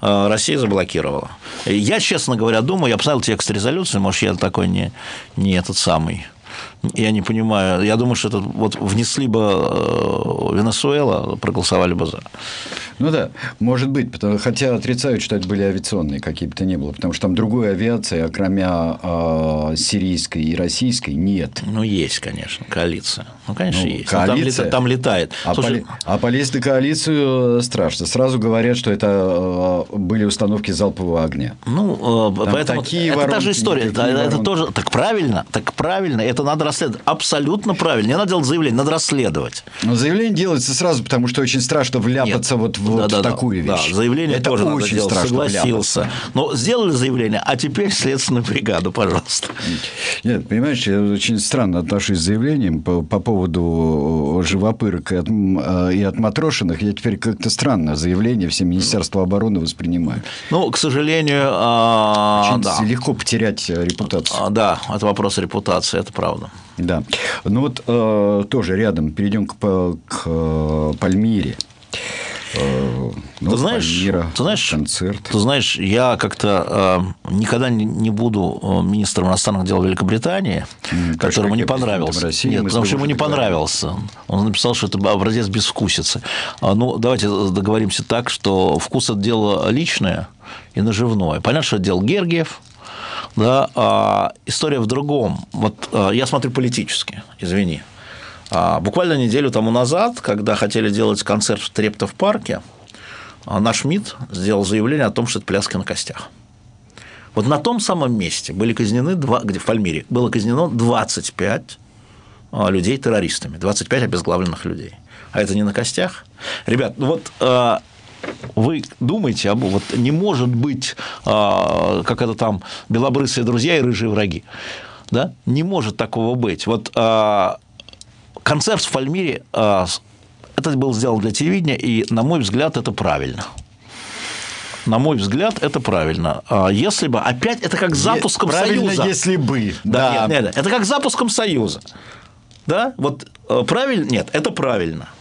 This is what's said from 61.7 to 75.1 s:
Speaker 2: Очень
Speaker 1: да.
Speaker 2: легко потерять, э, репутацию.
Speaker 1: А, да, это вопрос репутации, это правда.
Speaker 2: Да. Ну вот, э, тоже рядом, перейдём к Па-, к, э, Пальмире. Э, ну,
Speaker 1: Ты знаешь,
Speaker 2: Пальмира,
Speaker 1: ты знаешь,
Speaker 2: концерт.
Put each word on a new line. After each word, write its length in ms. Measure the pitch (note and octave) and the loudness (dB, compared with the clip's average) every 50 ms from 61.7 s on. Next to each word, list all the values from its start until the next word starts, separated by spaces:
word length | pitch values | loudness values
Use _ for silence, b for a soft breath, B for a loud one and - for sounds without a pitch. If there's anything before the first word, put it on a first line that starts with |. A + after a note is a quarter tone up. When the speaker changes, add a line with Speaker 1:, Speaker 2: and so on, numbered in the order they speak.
| A#2 A#2 A2+ A#2 A2+ A2 G#2+ G#2+ G#2 G#2 G#2 G#2 G#2 G#2 G#2 G2+ | 4 4 4 4 4 4 4 4 4 4 4 4 4 4 4 4
Speaker 2:
Очень 100 | G#2 - | 4 2
Speaker 1:
да. 160 | G2+ G2 F2 D2+ A2 | 2 0 0 0 0
Speaker 2:
легко 300 | G#2+ A#2+ B2 B2 - C#3 | 0 0 0 0 -2 -2
потерять, 560 | B2 - - - A2+ A2 A2 F#2+ - - - | -2 -2 -2 0 0 0 0 0 -2 -4 -4
э, 140 | F2 E2+ F2 | -2 -2 0
репутацию. 540 | F2 F2 - G#2+ G2 - F2+ D#2+ - - - G2 | -2 -2 -4 -4 -4 -2 -2 -2 -2 -2 -2 -2
Speaker 1:
А, 40 | F#2+ | 0
да, 300 | G#2 A2 A2 G2 E2+ D#2+ - - - | 2 2 2 2 2 0 -4 -6 -4
это 120 | G#2+ G#2+ | 0 2
вопрос 320 | G#2 G2+ - G#2 G2+ F#2+ - | 0 2 2 0 0 0 0
репутации, 600 | F2+ D#2+ - G#2 G2+ - F#2 F2 E2+ - - F2+ | -2 -2 -2 -4 0 0 0 0 0 0 -2 -2
это 120 | G2 - - | -2 -2 -4
правда. 360 | - E2+ E2 D#2+ E2 E2 - - - - - - - | -4 -2 -2 -2 -4 -8 -12 -16 -18 -20 -18 -8 -4
Speaker 2:
Да. 260 | F2 F2 F2+ D#2+ C#2 - B B B B B B B | -2 0 0 0 -2 -2 B B B B B B B
Ну 180 | F#2 G2+ A#2+ | 0 0 2
вот, 220 | C3+ D3 B2+ - - | 2 0 -2 -6 -4
э, 580 | - A#2+ A#2+ A2+ A2 G#2+ G#2+ G2+ G2+ G#2 G2+ G2+ G2+ | 0 0 2 2 2 2 2 2 2 2 2 0 0
тоже 260 | - C3 G#2 E2+ F#2 F#2+ | 0 -2 0 0 0 0
рядом, 340 | A2+ G#2+ F#2 D#2+ D#2 D#2 | 2 0 0 0 -2 -2
перейдём 340 | D#2+ - G2+ G2+ G2+ A2 G2+ - | -2 -2 -2 0 0 0 -2 -4
к 80 | - | -4
Па-, 400 | _ - G#2 F#2+ F#2 F2+ F2+ F2 D#2+ - - | _ 0 0 2 2 2 0 -2 -4 -8 -10
к, 160 | - - - | -10 -8 -4
э, 680 | E2+ E2 D#2+ E2 D#2+ D#2 D#2 D#2 D2+ D#2 D#2 D2+ D2+ D2 B1+ | -2 -2 0 0 0 0 0 0 0 0 0 0 -2 -2 -2
Пальмире. 560 | - F#2+ F#2 G2 G#2+ A2+ A2+ G2+ F2 - - - - - - - - - B B B B B B B B B B B B B | -2 0 2 2 2 2 2 0 0 -2 -4 -6 -10 -12 -12 -20 -18 -14 B B B B B B B B B B B B B
Э, 560 | C2+ C#2 C#2 C2 C2 C2+ C2 A#1+ B1+ C2 A#1 G1+ - - - - - | -2 -2 0 0 0 0 -2 -2 -2 -4 -4 -6 -8 -12 -14 -12 -6
ну, 100 | - D#2 | -2 0
Speaker 1:
Ты 60 | A2 A#2 | 0 2
знаешь, 280 | C3+ F#3+ A#3+ A#3 E2+ | 2 0 0 0 -2
Speaker 2:
Пальмира, 420 | D#2+ E2 F2 F#2 G2 F#2 F2+ E2+ D#2+ D#2 | 0 0 0 0 2 2 0 0 -2 -2
Speaker 1:
ты 80 | - A#2+ | -2 0
знаешь, 260 | D#3 G#2+ - - - | 0 0 0 0 -2
Speaker 2:
концерт. 480 | - D#2 D2+ D2+ - - F2+ F2+ | 0 -2 -2 -2 -4 -4 -2 -4